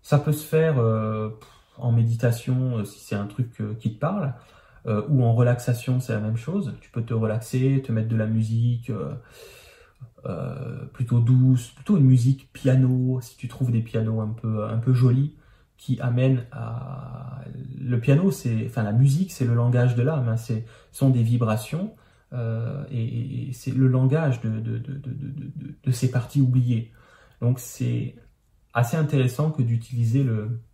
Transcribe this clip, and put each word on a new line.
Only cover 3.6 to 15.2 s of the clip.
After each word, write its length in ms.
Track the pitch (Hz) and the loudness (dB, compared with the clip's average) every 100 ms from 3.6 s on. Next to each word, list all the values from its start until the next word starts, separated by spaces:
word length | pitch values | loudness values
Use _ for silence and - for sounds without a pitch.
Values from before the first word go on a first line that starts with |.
euh, 140 | 104 | -8
qui 200 | 110 - | -4 -6
te 40 | - | -4
parle, 360 | 151 202 139 - - - _ - - | -4 -2 -4 -8 -16 -20 _ -14 -4
euh, 200 | 107 104 | -4 0
ou 140 | 139 | 2
en 120 | 117 | 4
relaxation, 680 | 117 120 120 - 120 - 127 | 4 4 2 0 -2 -2 -2
c'est 120 | - | -2
la 80 | 107 | -4
même 160 | 107 113 | -2 -4
chose. 400 | - 196 143 - | -4 -4 -4 -10
Tu 100 | - | -10
peux 140 | 127 | -8
te 100 | 117 | -4
relaxer, 680 | 113 110 107 - 131 131 135 131 | -2 0 -2 -2 0 2 0 0
te 60 | |
mettre 160 | 110 110 | -2 0
de 80 | 113 | 0
la 100 | 110 | 0
musique, 640 | 113 110 117 117 117 - | 0 0 2 2 0 -4
euh, 240 | 113 - - - - - - - _ _ _ 120 _ - | -6 -6 -10 -14 -20 -20 -20 -20 _ _ _ -20 _ -8
euh, 600 | 82 - - - - - | -6 -8 -8 -10 -10 -12
plutôt 340 | - 123 120 | -8 0 2
douce, 500 | 117 127 131 127 - | 6 6 6 4 0
plutôt 260 | - - 202 | -12 0 6
une 80 | |
musique 480 | 131 127 123 135 - | 8 6 4 0 -6
piano, 680 | - 131 131 127 127 127 127 | -2 2 4 4 2 0 -2
si 160 | - - | -6 -14
tu 100 | 123 | -14
trouves 240 | - 123 | -4 0
des 120 | 117 | 0
pianos 380 | 113 113 110 113 | 0 -2 -2 -2
un 80 | 107 | -4
peu, 360 | 110 113 110 | -6 -4 -4
un 140 | 110 113 | -2 -2
peu 140 | 120 | 2
jolis, 440 | 127 127 127 | 4 4 4